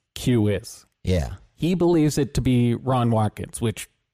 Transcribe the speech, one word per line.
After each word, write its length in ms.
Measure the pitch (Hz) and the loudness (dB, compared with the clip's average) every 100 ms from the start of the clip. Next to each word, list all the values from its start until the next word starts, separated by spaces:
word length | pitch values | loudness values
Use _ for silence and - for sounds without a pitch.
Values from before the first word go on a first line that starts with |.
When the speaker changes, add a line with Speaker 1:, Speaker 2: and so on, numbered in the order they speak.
| _ - | _ -6
Speaker 1:
Q 320 | - 120 104 | 0 2 2
is. 380 | 98 - - _ _ | 0 -6 -20 _ _
Speaker 2:
Yeah. 300 | 92 90 64 - - _ | -2 -2 -2 -10 -20 _
Speaker 1:
He 140 | 160 180 | -4 0
believes 420 | 170 165 151 151 | 2 4 2 0
it 160 | 139 | -2
to 80 | - | -2
be 320 | 127 123 120 | 2 2 2
Ron 380 | 117 131 127 120 | 0 -2 0 2
Watkins, 500 | 110 107 - 95 - | 2 0 -4 -12 -6
which 260 | 117 - - _ _ | -6 -6 -14 _ _